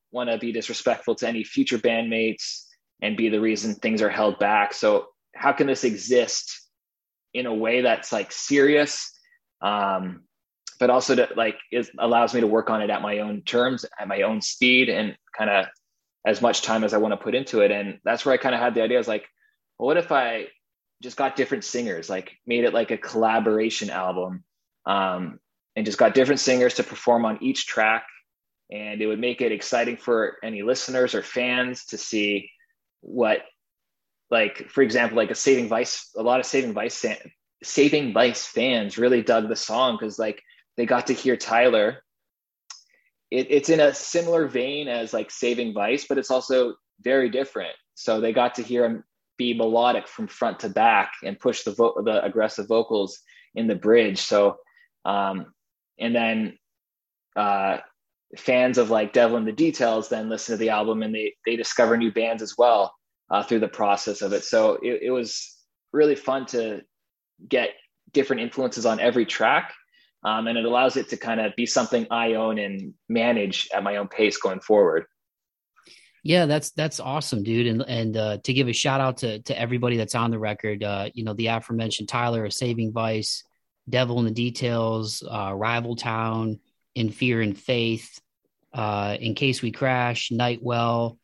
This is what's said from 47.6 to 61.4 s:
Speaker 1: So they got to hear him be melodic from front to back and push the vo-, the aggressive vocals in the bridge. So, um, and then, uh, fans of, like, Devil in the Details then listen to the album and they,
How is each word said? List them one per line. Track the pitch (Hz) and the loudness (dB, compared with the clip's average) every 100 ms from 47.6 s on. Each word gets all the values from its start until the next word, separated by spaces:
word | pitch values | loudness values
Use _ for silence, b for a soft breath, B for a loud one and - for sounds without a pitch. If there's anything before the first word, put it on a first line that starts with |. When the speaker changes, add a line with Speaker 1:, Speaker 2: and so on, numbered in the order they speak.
| 85 - _ | -10 -12 _
Speaker 1:
So | - - 110 | -8 -2 0
they | 113 | 0
got | 113 120 | 2 0
to | - | -2
hear | 113 123 | -2 0
him | 117 113 - _ _ - | 0 -2 -10 _ _ -6
be | 120 | -2
melodic | 113 113 117 120 117 - | 0 2 4 4 2 -4
from | - 107 | -12 -10
front | - 117 95 | -4 -4 -4
to | 104 | -4
back | - 117 104 92 - | 2 4 4 2 -6
and | - 101 | -10 -2
push | 123 113 | -2 -2
the | - | -2
vo-, | 98 117 - | 0 2 2
the | 110 107 | 0 0
aggressive | 101 110 107 - 101 | 0 0 -2 -2 0
vocals | 113 110 107 95 - b b b | 0 2 0 -2 -8 b b b
in | - 113 | -4 -2
the | |
bridge. | 92 104 117 107 95 | 0 6 6 6 0
So, | - 104 101 - - b b _ | 2 4 4 2 -12 b b _
um, | - 101 98 95 - _ _ _ _ - | -2 0 -2 -4 -10 _ _ _ _ -6
and | 117 | -2
then, | 120 113 110 107 - _ _ _ _ _ _ _ | 0 0 0 -4 -8 _ _ _ _ _ _ _
uh, | 104 104 101 98 - - _ _ _ _ - | -2 0 0 0 -4 -8 _ _ _ _ -8
fans | - 127 127 123 | 0 2 4 2
of, | 110 | 2
like, | 113 104 | 2 2
Devil | 127 117 117 | 4 4 4
in | |
the | 110 | -2
Details | 107 165 151 117 110 104 | 0 0 2 0 0 -2
then | 113 110 | -4 -4
listen | 110 - | -6 -4
to | 107 | -2
the | 110 | 0
album | 107 107 110 | 0 0 -2
and | 110 | -4
they, | 110 107 - | -4 -6 -6